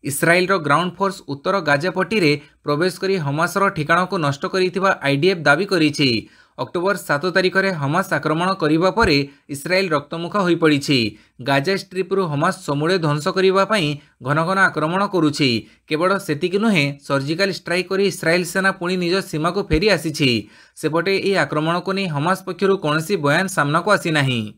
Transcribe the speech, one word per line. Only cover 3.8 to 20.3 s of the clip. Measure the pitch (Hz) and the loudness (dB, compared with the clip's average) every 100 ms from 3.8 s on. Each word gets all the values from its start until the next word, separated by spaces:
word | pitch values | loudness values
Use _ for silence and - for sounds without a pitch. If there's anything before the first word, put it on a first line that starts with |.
| 147 170 180 196 | 0 0 0 -2
ନଷ୍ଟ | 147 139 185 | -2 -2 -4
କରିଥିବା | 190 185 185 190 - | 0 0 0 0 0
ଆଇଡିଏଫ୍ | 139 139 175 190 | 0 2 2 2
ଦାବି | 143 147 202 | 2 2 2
କରିଛି। | 180 156 143 139 113 98 _ _ - | 2 2 2 0 0 -4 _ _ -12
ଅକ୍ଟୋବର | 131 180 180 196 | -6 -2 -2 -2
ସାତ | - 143 185 180 | -2 -2 0 2
ତାରିଖରେ | 185 190 190 175 | 2 2 0 -2
ହମାସ | 139 165 190 | -2 -2 0
ଆକ୍ରମଣ | 156 151 156 180 | -2 0 0 0
କରିବା | 190 160 160 185 | 0 2 2 2
ପରେ | 185 220 143 139 - _ | 2 4 4 0 -10 _
ଇସ୍ରାଏଲ | 139 160 185 196 | -12 -2 0 2
ରକ୍ତମୁଖା | 151 143 165 170 208 | -2 -4 -10 -4 -2
ହୋଇପଡ଼ିଛି। | 180 165 160 147 143 135 107 - _ _ | 2 4 4 2 2 0 0 -4 _ _
ଗାଜା | 127 139 147 196 | 0 0 2 -4
ଷ୍ଟ୍ରିପ୍ରୁ | 196 185 185 190 180 | -4 -8 -4 -2 -2
ହମାସ | 143 170 190 - | 0 -2 -2 -6
ସମୂଳେ | 143 156 185 | -2 0 0
ଧ୍ୱଂସ | 160 147 151 | 0 0 -2
କରିବା | 185 190 190 196 | 2 2 4 2
ପାଇଁ | 214 151 143 _ _ | 0 0 -4 _ _
ଘନ | 123 151 165 | -4 -2 0
ଘନ | 190 | 2
ଆକ୍ରମଣ | 185 147 156 180 202 | 2 0 -2 0 0
କରୁଛି। | 196 151 147 139 113 - _ _ | 2 0 2 0 0 -4 _ _
କେବଳ | 156 180 196 | -2 0 0
ସେତିକି | 196 147 180 190 | -2 -4 -2 0
ନୁହେଁ, | 226 190 143 143 - | 2 2 2 -4 -4
ସର୍ଜିକାଲ | 139 139 165 196 | -2 -2 -2 -2
ଷ୍ଟ୍ରାଇକ୍ | 180 - 175 180 | -2 -4 -4 -2
କରି | 190 196 | 0 0
ଇସ୍ରାଏଲ | - 160 175 | 0 0 0
ସେନା | 175 196 190 | 0 -2 -2
ପୁଣି | 190 175 185 | -2 -2 -2
ନିଜ | 175 190 185 | 0 -2 -2
ସୀମାକୁ | 156 160 185 196 | -2 -2 -2 0
ଫେରି | 156 208 | 2 2
ଆସିଛି। | 185 160 143 139 | 2 0 0 2